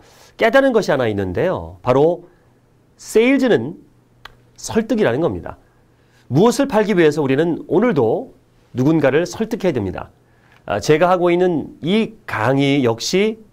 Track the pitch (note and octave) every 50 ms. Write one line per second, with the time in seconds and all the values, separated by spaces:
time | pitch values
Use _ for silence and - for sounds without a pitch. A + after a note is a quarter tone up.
0 | - _ _ - - - _ - G#3 A3+ A#3+ C4+ C#4 C4+ A#3 G#3+ - - C3 C3+
1 | B2 A2 G#2 G2 G2 F#2 F2 G2+ D3 F#3 E3+ A2 E2 D#2+ F#2+ - - B2 B2+ C3+
2 | D3 E3 F3 F3+ - - _ _ _ _ _ _ _ _ _ _ _ _ _ -
3 | - - - A3 A#3 B3+ C#4 C4+ C4 A#3+ F#3 B2 A2 D3 F3+ - - _ _ _
4 | _ _ _ _ - - - _ _ _ _ - - - - A3+ A3 - C4 G#3+
5 | G3 B2 A#2 C3+ E3+ C#3+ F#2+ E2+ D2+ - - - _ _ _ _ _ _ _ _
6 | _ _ _ _ _ - A#2+ D3 G#3 A#3+ A#3 C4+ C#4 F3+ F#3+ G#3+ G#3+ F#3 G#3+ F3
7 | E3 F#3 G3+ E3 C#3+ B2+ C3 C#3 E3 F3 D3 - - - C3+ F#3 A3+ B3 F#3 C#3+
8 | A#2 A2 C#3+ F#3+ C4 - - _ _ _ _ _ _ _ - A#2 B2+ D3+ E3 D#3+
9 | C#3+ C3 B2 D#3 F3 F3 - - A3+ A3 - F#3+ - F3+ C#3+ A#2+ G2+ F#2 - -
10 | - - _ _ _ _ _ _ _ _ _ _ - - - G#2+ - - D3+ D#3
11 | F3+ F3 F#3 F3+ F3 F3 E3+ F3 F#3 F#3 E3+ C3+ - - - - - D#3+ G3+ A3
12 | G#3+ - - - _ - - G#2+ G#2+ A#2+ C3+ C#3 C#3 C#3 C#3 C#3+ B2+ A2+ A2+ A2
13 | - - - F#3 G#3 A3 A3 A3 - _